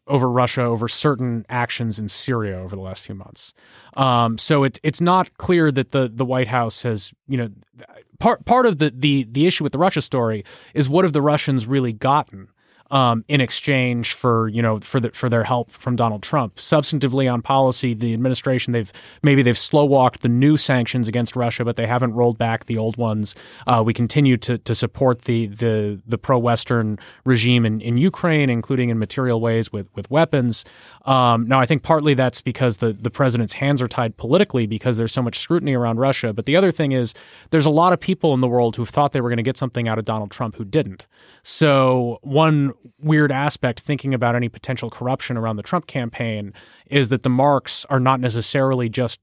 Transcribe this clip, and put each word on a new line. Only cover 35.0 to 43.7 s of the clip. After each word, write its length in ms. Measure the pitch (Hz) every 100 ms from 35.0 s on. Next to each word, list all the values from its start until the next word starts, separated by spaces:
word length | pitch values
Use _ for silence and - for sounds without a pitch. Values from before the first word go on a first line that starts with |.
| 113
so 120 | -
much 160 | 117 -
scrutiny 340 | - 170 143
around 240 | 127 117 113
Russia. 360 | 135 131 117
But 120 | 104 120
the 100 | 165
other 160 | 190
thing 200 | 156 143
is, 240 | 131 117 - - - -
there's 160 | 160 147
a 60 |
lot 220 | 151 180
of 60 | 180
people 360 | - 190 165 131
in 60 |
the 60 | 127
world 280 | 123 117 113
who 100 | 113
thought 260 | - 143
they 100 | 135
were 80 | 120
gonna 120 | 117
get 160 | 113 -
something 300 | 127 123 113
out 100 | 110
of 80 | 107
Donald 240 | 110 101
Trump 260 | - 117 -
who 80 |
didn't. 440 | 101 147 110 92 - _ _ _
So 800 | - - 156 135 131 127 120 113
one 520 | 143 139 160 147 139 - 123 _
weird 320 | 151 151 143
aspect 480 | 131 143 - 123